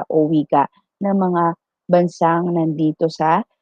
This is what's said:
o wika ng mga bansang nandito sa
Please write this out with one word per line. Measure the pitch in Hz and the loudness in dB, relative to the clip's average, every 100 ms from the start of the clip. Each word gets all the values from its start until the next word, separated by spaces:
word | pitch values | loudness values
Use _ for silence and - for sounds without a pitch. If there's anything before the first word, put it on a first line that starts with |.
| - | 0
o | 160 151 | 0 2
wika | 156 147 147 139 - _ _ | 0 0 0 0 -6 _ _
ng | 202 196 | -2 0
mga | 185 175 170 170 _ _ - | 0 0 -2 -4 _ _ 0
bansang | 175 175 - 165 170 175 | 0 0 0 0 0 -2
nandito | 170 160 151 156 151 165 | -2 -2 -2 -2 -2 -6
sa | - 156 175 - _ | -2 0 0 -2 _